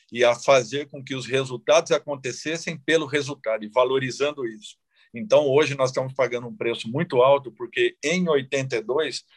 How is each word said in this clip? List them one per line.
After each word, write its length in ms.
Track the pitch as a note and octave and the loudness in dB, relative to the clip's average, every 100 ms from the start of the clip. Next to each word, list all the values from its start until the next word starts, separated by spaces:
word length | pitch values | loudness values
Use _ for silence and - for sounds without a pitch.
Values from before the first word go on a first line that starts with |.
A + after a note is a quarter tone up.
| _ | _
e 120 | A#2 | 2
a 100 | A#2+ | 2
fazer 520 | A#2+ - C3+ A2 C3+ D3 | 2 4 2 2 -6 -8
com 180 | C#3+ | -12
que 100 | C3+ | -10
os 120 | C3 A#2 | -10 -4
resultados 640 | C3 C3 B2 - D#3 E3 | -4 -4 -6 2 2 4
acontecessem 880 | D#3+ D3 C#3+ D3+ D3+ - E3 F3 D#3 | -2 -2 -8 -8 -8 -6 -6 -6 -8
pelo 260 | - D#3+ | 0 0
resultado 600 | D3 D3 C3+ C#3 - A2 | 0 -4 -4 -8 -6 -6
e 40 | G#2+ | -2
valorizando 800 | A#2 B2+ C3 C3 A#2+ C#3+ C#3+ A#2+ | 2 2 2 -2 -2 -4 -4 -8
isso. 300 | G#2+ G#2+ - _ _ _ A#2 | -10 -18 -20 _ _ _ -10
Então, 300 | G#2+ C3+ D3 | 4 4 6
hoje 300 | C3+ D3 C#3 | 4 2 0
nós 140 | C3 | -2
estamos 220 | C3 C3 | -2 -6
pagando 360 | C3 B2 A#2+ B2 | -2 -2 -2 -8
um 80 | G#2+ | -6
preço 320 | A#2+ A2+ A2+ | -4 -4 -4
muito 340 | A#2+ C3+ C3 | -4 0 4
alto, 300 | B2+ C#3+ C3 | 6 4 0
porque 440 | G#2+ - - A#2+ - | -12 -8 0 0 0
em 260 | C#3+ F3+ F3 | -2 -2 2
oitenta 480 | D3 C3 C#3 C3 B2 | 0 0 -4 -2 -4
e 60 | |
dois 400 | G#2+ C3+ D3+ A#2+ - | -2 -2 -2 -6 -14